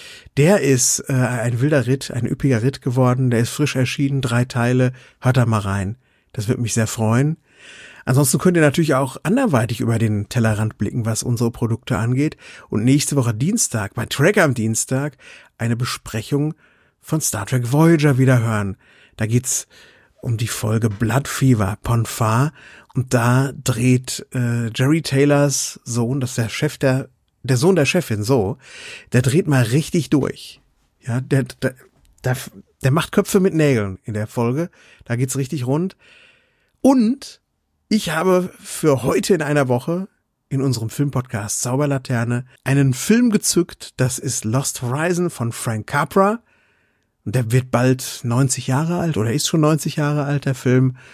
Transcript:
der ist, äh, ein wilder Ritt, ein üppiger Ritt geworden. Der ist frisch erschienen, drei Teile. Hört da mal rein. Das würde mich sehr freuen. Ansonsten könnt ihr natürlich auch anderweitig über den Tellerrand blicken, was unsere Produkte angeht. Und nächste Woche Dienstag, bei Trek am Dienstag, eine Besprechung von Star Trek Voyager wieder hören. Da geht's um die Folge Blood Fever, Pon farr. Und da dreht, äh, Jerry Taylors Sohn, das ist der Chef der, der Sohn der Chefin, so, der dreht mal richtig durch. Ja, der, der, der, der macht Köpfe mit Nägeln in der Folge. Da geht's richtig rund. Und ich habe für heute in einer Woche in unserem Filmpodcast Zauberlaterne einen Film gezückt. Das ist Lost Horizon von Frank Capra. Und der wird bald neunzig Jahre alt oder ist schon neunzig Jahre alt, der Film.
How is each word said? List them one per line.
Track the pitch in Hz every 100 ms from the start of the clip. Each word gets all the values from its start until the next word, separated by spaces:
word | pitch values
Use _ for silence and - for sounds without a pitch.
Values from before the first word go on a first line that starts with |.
| - - - -
der | 151 202
ist, | 139 127 - - -
äh, |
ein | 131 120 123 117 117
wilder | 143 151 117
Ritt, | 131 -
ein | 120 113
üppiger | 143 135 117
Ritt | 127 135
geworden. | 139 123 123 123 127
Der | 113
ist | 120
frisch | - 143 131
erschienen, | 127 - 139 135
drei | 127 120
Teile. | 123 127 117 127 127 127 - _
Hört | 131 127
da | 113
mal | 110
rein. | 101 98 98 113 _ _ _
Das | - 104
würde | -
mich | 117
sehr | 117 110
freuen. | - 110 120 151 160 _ _ - - - -
Ansonsten | - 123 143 160
könnt | 185 170
ihr |
natürlich | 151 151 160
auch | 131 147 -
anderweitig | 160 247 254 127 113 113
über | 117 113
den | 113 104 101
Tellerrand | 127 113 107 110 -
blicken, | - 127 110
was | 110
unsere | - 117 120
Produkte | - 117 113 - 98
angeht. | 117 127 151 - - - -
Und | -
nächste | 120 143 - 143
Woche | 117
Dienstag, | 107 151 226 - 110 98
bei | -
Trek | 110 - 160 208
am | 156
Dienstag, | 113 110 110 - 131 147 _ - - - _
eine | 117 120
Besprechung | 123 - - 110 - 143 151 - _ _ _ _
von | - 156
Star | - 104 -
Trek | 127 120
Voyager | 143 165 165 147 131
wieder | 131 123
hören. | 113 107 98 90 _ _ _ -
Da | 107
geht's | 120 - - - - - _ _ _
um | 120 113
die | 117
Folge | - 110 110 113
Blood | 101 113 107 -
Fever, | - 135 113 98 104
Pon | - 117 113
farr. | - 110 113 151 - - - _
Und | 131 127
da | 123 117 127 139
dreht, | - 127 113 127 127 127 - -
äh, | 127 120 117 117
Jerry | 113 131 165
Taylors | - 131 143 143 143 135 - -
Sohn, | - 117 117 139
das | 131
ist | -
der | 110
Chef | - 151 -
der, | 135 131 - _ _ _
der | 123 127
Sohn | 165 180
der |
Chefin, | 135 180 - 104
so, | 104 135 98 - - - - - -
der | 120
dreht | 127 147 151
mal | 135
richtig | 110 143 - 175 135
durch. | 147 - - - - _ _ _ _
Ja, | - 120
der, | 131 135 127 -
der, | 135 - _ _ _ _
der, | 127 127 - 98 - _
der | 131
macht | 156 -
Köpfe | - 190 202
mit | 185
Nägeln | 156 147 120 101 92
in | -
der | 107 107
Folge. | - 117 139 175 _ _ _
Da | - 120
geht's | 135 -
richtig | 135 151 123
rund. | 147 185 - _ - _ _ _ _ _ _
Und | 254 269 214 277 - - _ _ _ _ -
ich | 214 170
habe | 156 185 185 180 -
für | - - 156 131
heute | 110 - -
in | 175
einer | 147 147 131
Woche | 123 - 175 190 _ _ _ _
in | 135
unserem | 135 113 113
Filmpodcast | - 143 131 123 110 104 -
Zauberlaterne | 120 131 147 139 - 120 120 120 123 _
einen | - 139 135
Film | 127 - 226 247
gezückt. | 202 - 170 175 - - -
Das | 127 -
ist | 135 -
Lost | 110 127 139 -
Horizon | 123 139 170 175 175
von | - 117
Frank | - 120 110 -
Capra. | 143 156 196 190 233 _ _ _ _ _ _ _ _
Und | -
der | 127 113
wird | 131 127
bald | 120 127 131 - -
neunzig | 120 120 139 - 131
Jahre | 135 165 175
alt | 170 120
oder | 117
ist | 139 -
schon | 165
neunzig | 151 156 160 160
Jahre | 147 147
alt, | 139 143 139
der |
Film. | 131 127 127 131 127 -